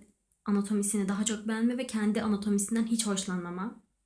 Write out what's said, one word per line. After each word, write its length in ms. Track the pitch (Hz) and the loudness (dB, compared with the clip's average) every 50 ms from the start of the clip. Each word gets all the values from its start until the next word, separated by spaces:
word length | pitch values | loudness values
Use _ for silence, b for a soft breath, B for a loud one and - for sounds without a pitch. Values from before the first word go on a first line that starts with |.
| - - _ _ _ _ _ _ - | -10 -20 _ _ _ _ _ _ -2
anatomisini 640 | - 202 202 202 202 214 202 202 202 - 208 196 185 | 0 2 2 2 2 0 0 0 0 0 0 0 0
daha 160 | 202 190 214 | 0 0 0
çok 220 | 214 220 208 208 214 | 0 0 -2 -2 -2
beğenme 300 | 220 220 226 240 247 247 | 0 2 2 2 2 0
ve 100 | 262 254 | -4 -4
kendi 340 | - 220 214 208 208 226 | -2 0 2 2 2 2
anatomisinden 640 | 220 220 208 196 202 208 202 202 202 - 226 226 226 | 2 0 0 0 2 2 2 2 2 0 0 0 0
hiç 220 | 226 233 226 220 208 | 2 0 0 0 0
hoşlanmama 760 | 202 190 - - 180 180 175 175 175 180 190 233 - - - _ _ _ _ | 0 -2 -2 -2 -4 -4 -4 -4 -6 -6 -6 -6 -8 -12 -18 _ _ _ _